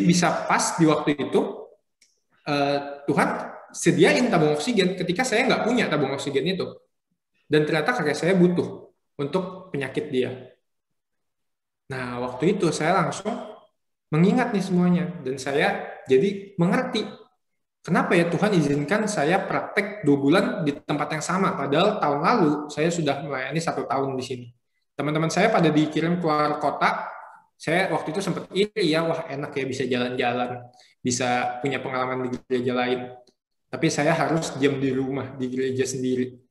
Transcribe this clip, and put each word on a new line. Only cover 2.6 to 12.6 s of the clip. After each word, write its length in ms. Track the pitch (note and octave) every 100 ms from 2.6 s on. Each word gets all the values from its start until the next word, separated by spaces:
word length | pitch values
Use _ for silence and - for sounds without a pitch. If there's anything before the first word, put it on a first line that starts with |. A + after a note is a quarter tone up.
| C#3+ C#3 - -
Tuhan 260 | - C#3+ C#4 - - - -
sediain 560 | - F3 F3 A3 C#4+ A3+
tabung 240 | F3 D3+ D3
oksigen 400 | B3+ F#3+ F3+ -
ketika 320 | E3+ F3 B3
saya 220 | A3 C4
nggak 160 | D#3+ A3
punya 240 | B3 -
tabung 220 | D3+ C3+ C#3
oksigen 300 | C#3+ C3 D#3+
itu. 180 | F3+ - - _ _ _ _ _ _
Dan 240 | - D3+ D3+
ternyata 240 | D#3+ D3+
kakek 240 | D#3+ D3+ -
saya 180 | D#3+ F#3+
butuh 480 | F3+ F3 - - - _ _ -
untuk 540 | C#3 F#3 F3+ - -
penyakit 340 | C#3 C3+ D3+ D3+
dia. 240 | B2+ A#2+ - - _ _ _ _ _ _ _ _ _ _ _ _ _ -
Nah, 320 | C3 B2 B2
waktu 320 | B2 - D#3+
itu 160 | -